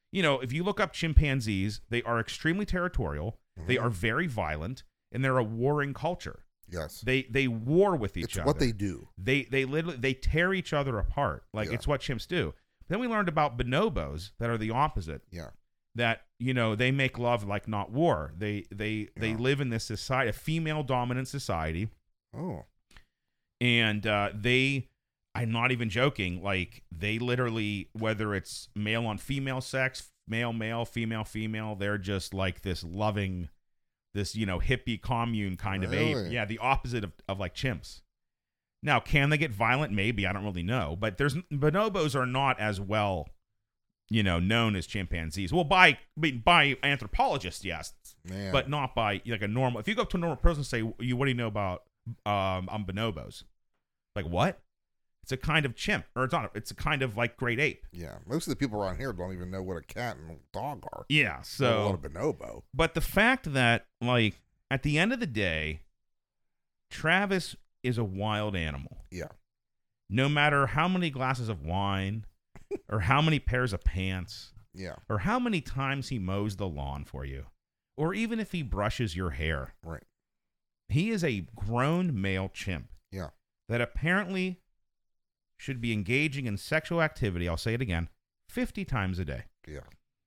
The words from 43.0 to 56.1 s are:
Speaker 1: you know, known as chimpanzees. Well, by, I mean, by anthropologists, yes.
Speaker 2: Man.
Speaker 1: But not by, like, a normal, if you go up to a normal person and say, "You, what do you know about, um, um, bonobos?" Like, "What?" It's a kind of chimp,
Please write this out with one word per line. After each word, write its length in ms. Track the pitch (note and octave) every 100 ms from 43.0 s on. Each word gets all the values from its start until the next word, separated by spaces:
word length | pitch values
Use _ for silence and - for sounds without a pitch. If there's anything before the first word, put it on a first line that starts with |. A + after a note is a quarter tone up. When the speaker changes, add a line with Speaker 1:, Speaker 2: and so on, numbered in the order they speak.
| G#2 F#2 C#2+ - _ _ _ _ _ _ -
Speaker 1:
you 140 | A2
know, 160 | G2 E2+
known 380 | F2+ A2+ A2+ G2
as 100 | E2
chimpanzees. 680 | G#2 F#2 F2 D#2+ E2+ F2+
Well, 120 | E3
by, 240 | D3+ F#3+ F3+
I 100 | C3 - -
mean, 260 | D#3 B2
by 320 | A2 F3 C#3+ B2+
anthropologists, 800 | C#3 C#3 G#2 - C4+ D3 F#2+ -
yes. 280 | G2 E2 D#2 - - -
Speaker 2:
Man. 280 | F2 F#2+ G2
Speaker 1:
But 180 | C3+ C3
not 240 | D3 C3
by, 260 | - A2 G2 A2+
like, 160 | A2
a 60 | G#2
normal, 320 | G#2+ C3 A#2+
if 80 | A2
you 80 | G#3+
go 60 |
up 80 | A3+
to 60 | F#3
a 40 |
normal 160 | E3+ D#3
person 220 | - D3+
and 60 | C#3
say, 120 | A#2+ A2 -
"You, 160 | A#2+ B2
what 80 |
do 60 | C#3
you 60 | A#2+
know 120 | A#2
about, 340 | G#2 G2 F2+ - _ - A2+
um, 440 | - G2+ F#2+ F#2 F#2
um, 140 | G#2+ G2
bonobos?" 560 | G2 A2+ E2 G1+ - - _ _ _ _ _ _
Like, 120 | - E2
"What?" 340 | F2 D3+ - - _ _ _ _ _
It's 80 | -
a 40 | C3
kind 300 | C#3+ D3+ C#3
of 80 |
chimp, 320 | A#2 - F#3+ -